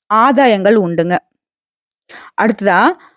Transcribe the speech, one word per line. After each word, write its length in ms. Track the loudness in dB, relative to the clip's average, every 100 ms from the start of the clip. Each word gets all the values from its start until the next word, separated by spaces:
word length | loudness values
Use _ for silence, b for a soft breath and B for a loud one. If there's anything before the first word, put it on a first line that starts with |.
| _
ஆதாயங்கள் 640 | 0 2 2 2 2 2
உண்டுங்க. 400 | 0 0 -4 -4 -4 -8 _ _ _ _ _ _ _ _ B B -4
அடுத்ததா 440 | -4 -2 -2 0 0 -2 b